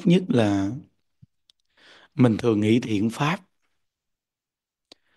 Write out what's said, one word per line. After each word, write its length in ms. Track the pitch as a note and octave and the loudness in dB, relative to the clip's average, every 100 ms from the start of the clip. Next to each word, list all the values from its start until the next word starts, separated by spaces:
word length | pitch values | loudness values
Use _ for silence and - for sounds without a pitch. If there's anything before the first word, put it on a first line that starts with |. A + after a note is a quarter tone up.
| F3+ | 2
nhất 180 | F3+ F#3 | 2 2
là 440 | A#2+ G#2 G2+ G2 C3 - _ _ _ _ _ _ _ _ _ - - _ - | 0 0 0 -4 -8 -16 _ _ _ _ _ _ _ _ _ -20 -20 _ 2
mình 220 | B2 G2+ | 2 2
thường 200 | A#2+ G#2 | 0 0
nghĩ 200 | G#2+ B2 | 2 0
thiện 300 | A2+ G2+ A2+ | 0 -4 -4
pháp, 280 | - D3 F#3+ _ _ _ _ _ _ _ _ _ _ _ _ _ _ _ _ _ | -2 -4 -4 _ _ _ _ _ _ _ _ _ _ _ _ _ _ _ _ _